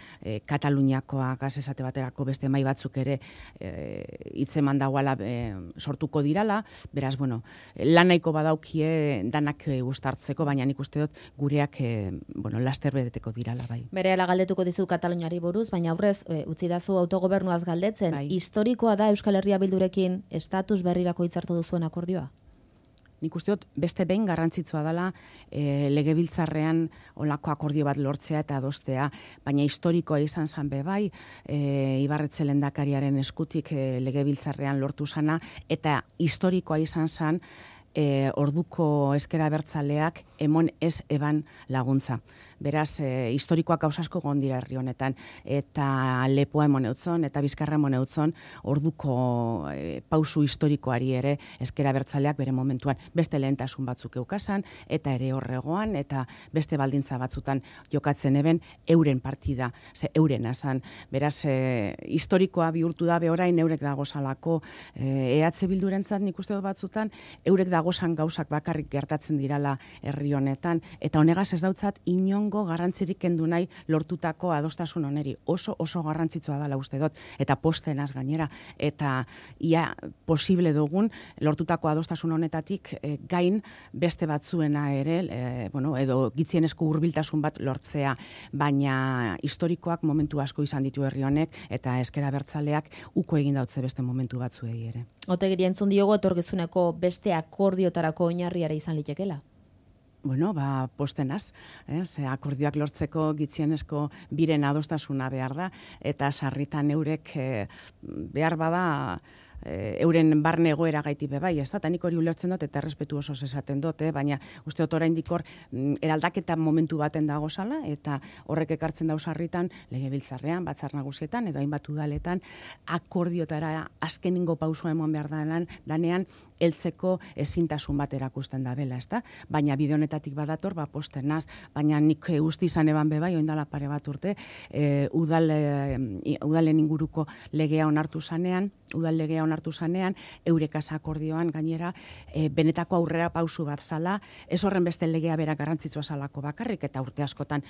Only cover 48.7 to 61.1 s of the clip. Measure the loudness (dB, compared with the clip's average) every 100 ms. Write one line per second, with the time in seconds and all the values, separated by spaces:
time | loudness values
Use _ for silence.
48.7 | 0 0 -2 -2 2 2 2 0 -2 -4
49.7 | -6 -6 -8 0 2 2 2 2 2 2
50.7 | 2 0 0 0 0 0 -2 -6 -8 -6
51.7 | 0 2 2 0 0 0 0 0 0 0
52.7 | 0 -2 -2 -2 -2 0 0 0 0 -2
53.7 | -4 -6 -6 -8 -8 -6 -4 -2 -2 -4
54.7 | -14 -4 -2 0 0 0 -2 -2 -4 -2
55.7 | -2 0 -2 -2 -4 -4 -10 -4 -2 0
56.7 | 2 2 2 0 -4 -4 -4 -2 -2 -4
57.7 | -20 -4 0 0 2 4 4 4 2 0
58.7 | -14 4 6 6 2 -2 -4 -4 -2 -4
59.7 | -6 -12 -6 0 4 4 4 0 -2 -2
60.7 | -2 -4 -18 -6